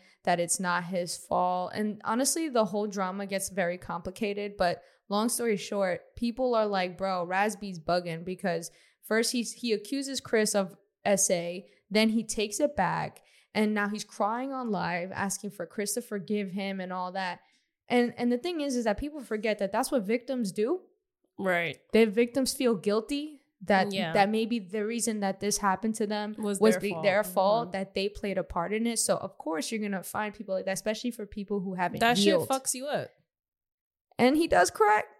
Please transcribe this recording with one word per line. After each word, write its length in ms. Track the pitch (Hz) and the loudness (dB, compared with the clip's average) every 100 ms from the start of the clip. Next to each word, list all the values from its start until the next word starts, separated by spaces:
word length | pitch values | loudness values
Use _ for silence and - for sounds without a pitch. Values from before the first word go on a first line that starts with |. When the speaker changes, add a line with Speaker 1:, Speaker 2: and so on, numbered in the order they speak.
| _ _ | _ _
Speaker 1:
that 160 | 190 175 | 0 2
it's 180 | 170 - | 2 0
not 260 | 180 175 | 0 0
his 320 | 170 185 175 - | 0 -4 -4 -6
fault. 560 | - 180 180 180 180 | -2 2 2 0 -2
And 260 | - 214 208 | -4 -4 -4
honestly, 440 | - 226 277 330 320 | -2 0 2 0 0
the 160 | 240 | 2
whole 220 | 202 208 208 | 2 0 -4
drama 400 | 196 185 196 196 | -2 -4 -4 -4
gets 240 | 196 196 | -4 -4
very 260 | 185 175 180 | -2 -2 -2
complicated, 800 | - 170 185 190 208 202 208 202 | -6 -8 -8 -4 -4 -4 -4 0
but 260 | 175 170 - _ - | 0 0 -8 _ -4
long 180 | 202 233 | 0 0
story 300 | 240 233 196 | 0 0 -2
short, 420 | - 202 185 170 - - | -2 -2 0 -2 -8 -6
people 380 | 233 226 254 | -4 0 2
are 120 | 226 208 | 2 2
like, 300 | 196 180 175 | 0 -2 -2
"Bro, 280 | 190 185 175 | -2 -2 0
Raz 300 | 185 214 196 | 0 0 -2
B's 220 | 202 170 | -8 -6
bugging," 460 | 175 180 175 165 | 0 0 0 -6
because 460 | 175 185 190 165 165 _ _ _ | -8 -4 -2 -2 -4 _ _ _
first 300 | - 220 226 | -2 0 2
he's, 200 | 247 214 | 0 -4
he 200 | - 240 | -4 -2
accuses 440 | 202 208 277 269 269 | -2 -2 -6 -4 -6
Chris 340 | - 220 214 | 0 2 4
of 200 | 202 190 - _ _ | 2 0 -6 _ _
S 260 | - 196 - | 0 2 2
A, 360 | 175 170 - - _ - | 0 -2 -8 -12 _ -2
then 180 | 208 220 | 2 4
he 160 | 220 | 2
takes 340 | 220 220 214 - | -2 -2 -2 2
it 160 | 294 | 0
back, 460 | 285 170 165 151 - _ _ _ | 2 0 0 -6 -10 _ _ _
and 200 | 208 214 | 0 2
now 120 | 214 202 | 2 0
he's 120 | 214 | -4
crying 520 | - - 202 240 269 | -6 -2 -2 -2 -4
on 160 | 262 233 | -4 -2
live, 420 | 185 170 175 185 | -2 -2 -2 -4
asking 380 | - 196 - 202 | -4 -4 -4 -8
for 160 | - 170 | -10 -8
Chris 260 | - 202 | -6 -4
to 80 | 240 | -4
forgive 520 | - 202 160 208 190 | -6 -6 -2 -2 -2
him 280 | 196 196 190 | -4 -4 -4
and 100 | 180 | -6
all 220 | 185 180 | -6 -6
that. 280 | 190 185 175 _ _ _ _ - | -4 -6 -8 _ _ _ _ 0
And, 280 | 240 240 - | 2 2 0
and 160 | 240 | 0
the 60 | 240 | 0
thing 240 | 349 330 | -2 -2
is, 140 | 285 247 | -2 0
is 80 | |
that 120 | 233 208 | 0 -2
people 220 | 285 302 | -4 -8
forget 380 | 220 220 220 208 | -6 -4 -2 -2
that 140 | 196 | -2
that's 200 | 214 254 | -2 0
what 120 | 269 | 0
victims 480 | 190 254 - 254 196 | 0 -2 -2 -4 -2
do. 280 | 208 233 370 - _ _ _ _ - | 0 0 0 -6 _ _ _ _ -4
Speaker 2:
Right. 400 | 190 175 165 - _ | 0 0 0 -6 _
Speaker 1:
The 140 | 220 226 | 4 6
victims 480 | 208 240 269 254 | 4 2 2 0
feel 200 | - 247 | 2 2
guilty 680 | 190 202 214 214 285 302 285 _ - | 2 0 0 0 -4 -6 -14 _ -6
that, 280 | 190 190 196 | 2 4 4
Speaker 2:
Yeah. 200 | 190 165 | 0 2
Speaker 1:
that 160 | 165 202 | 4 4
maybe 300 | 220 226 233 | 2 0 -2
the 260 | 180 214 | -4 -4
reason 360 | 214 233 226 214 | -2 -2 -2 0
that 200 | 196 190 | -2 -2
this 160 | 202 - | -2 0
happened 360 | 202 185 220 220 | 0 0 0 0
to 100 | 208 | 0
them 280 | 208 208 214 | -2 -4 -4
Speaker 2:
Was 220 | 208 196 | -4 4
Speaker 1:
was 140 | 214 | 4
Speaker 2:
their 60 | 196 | 4
Speaker 1:
be-, 100 | 202 | 0
Speaker 2:
fault. 120 | 165 | 0
Speaker 1:
their 200 | 196 196 | 2 2
fault, 380 | 185 196 190 226 180 | 2 4 4 4 0
Speaker 2:
Mm-hmm. 40 | |
Speaker 1:
that 220 | 190 190 | -4 -4
they 140 | 202 202 | -2 -2
played 280 | - 208 185 | -2 -4 -4
a 80 | |
part 280 | 165 180 175 | -2 -2 -2
in 120 | 220 233 | 0 0
it. 120 | 226 | 0
So 180 | - 185 | 2 0
of 220 | 190 - | -2 -8
course 320 | 311 320 - | -6 -4 -2
you're 80 | 226 | -4
gonna 220 | 208 190 | -2 -4
find 320 | - 202 214 | -4 -6 -6
people 200 | 202 214 190 | -6 -6 -4
like 100 | 190 | -2
that, 60 | |
especially 380 | 185 214 214 247 | -4 -2 -2 -4
for 120 | 233 | -6
people 360 | 202 208 196 202 | -8 -8 -4 -4
who 140 | 190 | -2
haven't 260 | 180 175 - | -2 -2 2
Speaker 2:
That 180 | 233 196 | 2 6
Speaker 1:
healed. 240 | 202 269 | 6 4
Speaker 2:
shit 80 | 107 | 2
fucks 240 | 269 - | -2 -2
you 120 | 254 285 | -4 -4
up. 240 | 208 - _ _ _ _ _ _ _ _ _ _ - | -4 -6 _ _ _ _ _ _ _ _ _ _ 2
Speaker 1:
And 180 | 254 311 | 4 6
he 100 | 330 | 6
does 220 | 180 359 | 6 6
crack, 340 | - 415 427 - | 4 4 4 0